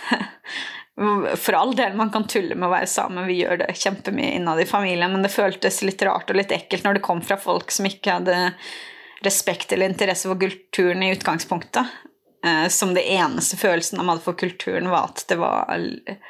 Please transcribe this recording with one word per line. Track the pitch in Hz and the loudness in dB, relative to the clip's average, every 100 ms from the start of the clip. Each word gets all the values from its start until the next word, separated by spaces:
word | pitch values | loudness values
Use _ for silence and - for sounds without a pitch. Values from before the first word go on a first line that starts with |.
| - | -4
<laughs> | - - - - - - - - - 208 208 110 - | -4 -4 -14 -12 -10 -10 -12 -12 -2 0 2 0 -2
For | - | 2
all | 160 233 247 | 2 2 2
del, | 214 | 0
man | 202 214 | 0 0
kan | 220 208 | 0 0
tulle | 208 175 - | 0 0 -2
med | 175 | 0
å | |
være | 180 190 | 0 0
same, | - 202 180 185 | 0 -2 -2 -2
vi | 180 | 0
gjør | 175 175 | 0 0
det | 185 180 | -2 -2
kjempemye | 196 196 196 196 - | -2 -2 -4 -2 -2
innad | - 170 160 | -2 0 0
i | 180 | 2
familien, | 202 196 175 180 | 2 0 0 0
men | 190 | 2
det | 196 | 0
føltes | 202 196 185 190 196 190 | 2 0 2 -2 0 -2
litt | - | 0
rart | 190 185 - | 0 0 0
og | 190 | 0
litt | 196 | 0
ekkelt | 185 - 180 202 | -2 -2 -2 0
når | 202 | 0
det | 202 | 0
kom | 170 | -2
fra | - 196 | 0 -2
folk | 185 175 - | 0 -2 -2
som | - 196 | -2 -2
ikke | 196 208 175 | -2 -2 0
hadde | 185 180 180 180 - - - - - - | 2 2 2 -2 -10 -14 -16 -18 -20 -4
respekt | 196 196 - 170 - | 0 0 0 -2 0
eller | 185 190 | 2 2
interesse | 180 196 180 190 | 2 0 0 -2
for | 190 | 0
kulturen | 185 - _ - 180 180 190 | -2 -2 _ 2 4 4 2
i | |
utgangspunktet. | 190 - 165 - 170 - 240 247 - - _ _ _ | 0 0 -2 -2 -4 -2 -2 -2 -6 -20 _ _ _
Eh, | 170 160 175 | 2 2 2
som | - 190 | 2 2
det | 180 - | 2 4
eneste | 190 156 165 - 185 | 4 2 2 0 2
følelsen | 196 170 170 185 | 2 4 0 0
de | 180 | 0
hadde | 165 180 | 0 -2
for | 170 | -2
kulturen | 185 - - 185 180 | -4 -4 -4 -2 0
var | 170 - | 2 0
at | - - | -2 -2
det | 170 | 0
var | 165 52 - | 2 2 0
l-, | 170 175 - - 196 - | -2 -4 -6 -10 -14 -14